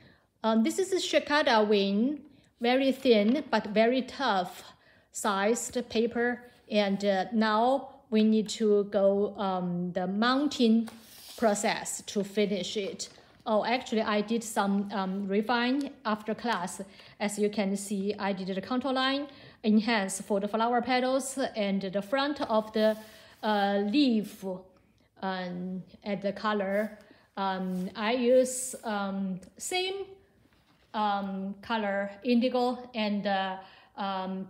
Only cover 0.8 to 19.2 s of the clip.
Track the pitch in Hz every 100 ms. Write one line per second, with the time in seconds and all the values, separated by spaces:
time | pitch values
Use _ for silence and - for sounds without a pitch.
0.8 | 370 359 - - - 294 285 226 208 208
1.8 | 196 202 254 294 - - _ - 233 262
2.8 | 269 262 262 214 208 285 - 220 208 208
3.8 | 226 262 254 - 262 196 180 - - -
4.8 | _ _ _ - 220 196 208 233 - 247
5.8 | 240 226 233 240 240 240 - - - 214
6.8 | 202 196 202 190 185 226 220 214 240 269
7.8 | 269 - - 220 220 220 208 - 220 208
8.8 | 202 208 196 202 202 208 196 185 180 175
9.8 | 180 180 180 202 233 269 294 - 233 226
10.8 | 226 - - - - - 226 208 220 165
11.8 | - - - 214 196 214 202 208 - 220
12.8 | 190 196 - - - - - 214 202 254
13.8 | - 220 214 208 208 226 - - 196 196
14.8 | 202 196 190 190 196 196 214 240 240 277
15.8 | 285 - 220 214 - 214 233 202 185 -
16.8 | 196 - - - 208 208 208 208 196 202
17.8 | - 202 196 208 196 190 190 190 190 254
18.8 | 269 262 262 277